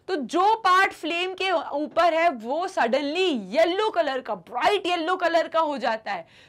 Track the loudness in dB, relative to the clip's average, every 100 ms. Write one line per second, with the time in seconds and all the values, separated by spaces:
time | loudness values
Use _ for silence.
0 | -6 -4 -2 2 4 4 4 4 4 0
1 | -6 -4 -4 -4 -2 -2 -2 -4 -2 2
2 | 2 4 0 0 -4 -4 -4 -2 0 0
3 | 0 0 0 -2 -2 2 2 2 0 0
4 | 0 -2 -6 -8 -8 -2 0 0 0 -2
5 | 0 0 2 2 2 0 0 -2 -2 -4
6 | -4 -8 -10 -20